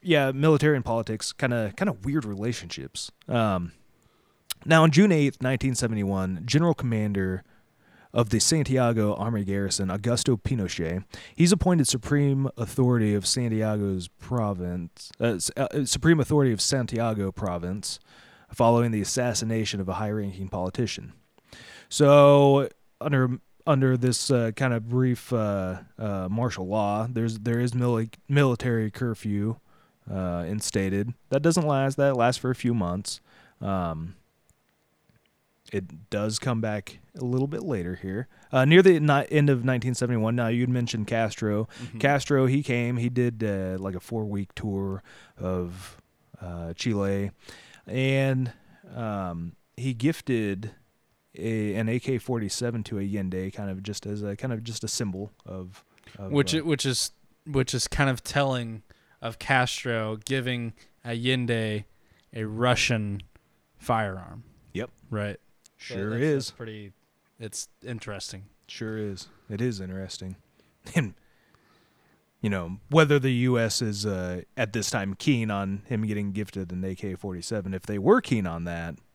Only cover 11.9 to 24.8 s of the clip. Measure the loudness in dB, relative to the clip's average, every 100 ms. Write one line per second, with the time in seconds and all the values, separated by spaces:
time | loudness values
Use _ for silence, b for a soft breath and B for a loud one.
11.9 | 0 0 2 2 2 -2 -2 -4 2 2
12.9 | 4 2 2 0 -2 0 0 0 0 0
13.9 | -2 -6 _ -6 -2 -2 -2 -4 -6 -8
14.9 | -14 -20 -4 -2 0 -4 -4 -2 -2 -2
15.9 | 2 4 4 4 4 4 2 0 0 -2
16.9 | 0 0 0 -2 -2 -4 -4 -4 -6 -8
17.9 | -12 B B B B B 2 4 6 4
18.9 | 0 -2 -2 -2 -2 -2 -2 -2 -4 -4
19.9 | -4 -4 -4 -4 -6 -8 -4 -4 -2 -4
20.9 | -4 -12 -20 _ _ B B B B B
21.9 | 4 8 10 10 10 8 6 2 -6 _
22.9 | _ 0 2 2 -2 _ _ 0 4 4
23.9 | 4 2 0 2 2 2 0 0 0